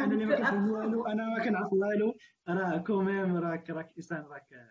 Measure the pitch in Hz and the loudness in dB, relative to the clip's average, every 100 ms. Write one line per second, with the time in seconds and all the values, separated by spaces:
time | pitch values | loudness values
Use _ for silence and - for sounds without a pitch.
0 | 208 214 214 202 220 202 208 220 220 226 | 2 2 2 2 2 2 2 0 0 -2
1 | 214 214 226 226 233 214 202 190 202 208 | -2 -2 -2 -2 0 0 2 2 2 2
2 | 214 - - _ - 180 185 196 185 196 | 0 -2 -12 _ -4 -2 0 -2 0 0
3 | 190 196 190 175 170 165 - 160 160 175 | 2 2 2 0 0 -4 -6 -8 -8 -12
4 | 160 160 147 143 - 127 113 | -10 -8 -10 -16 -20 -20 -20